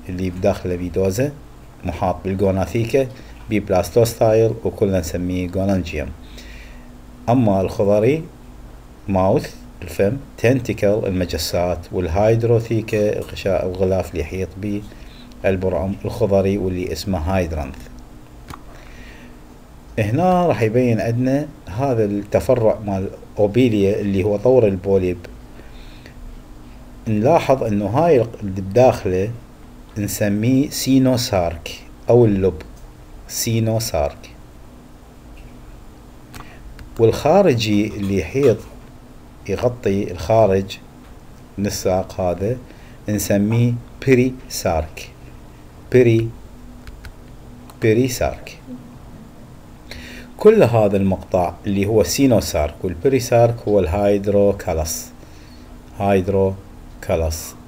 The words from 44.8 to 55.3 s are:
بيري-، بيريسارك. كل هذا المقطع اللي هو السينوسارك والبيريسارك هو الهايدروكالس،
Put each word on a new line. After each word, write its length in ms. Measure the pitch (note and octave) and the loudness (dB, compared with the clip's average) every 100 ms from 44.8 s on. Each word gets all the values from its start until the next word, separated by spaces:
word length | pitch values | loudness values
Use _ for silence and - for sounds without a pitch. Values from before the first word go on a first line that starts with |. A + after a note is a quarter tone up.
| D#2+ - - - - - - - - - - | -2 -10 -16 -18 -20 -20 -20 -20 -20 -20 0
بيري-، 380 | B2 A#2+ A2+ A2+ - - - - - - - - - - - - - - - | 4 6 4 0 -6 -18 -20 -20 -18 -18 -18 -18 -18 -20 -20 -20 -20 -20 -2
بيريسارك. 760 | A2+ A2 C3 A#2+ C#2 - - - - - - - - - - - - - - - - - - - - - | 2 2 2 0 -4 -4 -14 -18 -16 -16 -18 -20 -20 -20 -20 -20 -20 -20 -20 -20 -18 -16 -16 -18 -18 4
كل 260 | G#3 A3 | 6 6
هذا 340 | A#2+ A#2 G#2 G2 | 6 4 4 2
المقطع 560 | G2 F#2 - F#2 F2 - G#2 | 2 0 -2 0 0 -4 -4
اللي 180 | G2 G2+ | -2 2
هو 160 | A2+ | 2
السينوسارك 760 | G2 - C3+ G#2+ D#2+ E2+ D2 - | 2 2 4 4 2 -2 -2 -4
والبيريسارك 720 | F#2 F2+ C#3 C3 - A#2 A#2 A#2 - | -6 -2 0 0 2 4 4 2 0
هو 120 | G#2 | 2
الهايدروكالس، 1300 | E2+ G2+ G2+ G#2 G2+ G2+ G2+ G2 - D#2+ D#2 - - - - | 2 2 2 2 2 2 2 0 -2 -4 -4 -6 -12 -18 -20